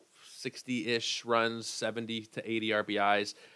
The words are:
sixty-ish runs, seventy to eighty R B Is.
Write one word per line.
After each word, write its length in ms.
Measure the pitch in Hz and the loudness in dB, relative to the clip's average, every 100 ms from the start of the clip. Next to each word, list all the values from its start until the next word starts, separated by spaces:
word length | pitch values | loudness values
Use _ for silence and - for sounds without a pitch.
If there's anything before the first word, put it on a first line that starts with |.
| _ - - - | _ -20 -20 -12
sixty-ish 880 | 131 - - 123 107 117 - - | -10 -8 -4 -2 2 0 0 -4
runs, 420 | 117 117 113 117 110 | 2 4 4 0 -6
seventy 600 | - 110 110 113 113 107 | -4 -4 -4 -4 -6 -6
to 240 | - 107 | -8 -2
eighty 240 | 113 110 | -2 2
R 80 | 107 | 2
B 160 | 104 104 | 2 2
Is. 360 | 101 104 104 - - | 4 4 2 -6 -16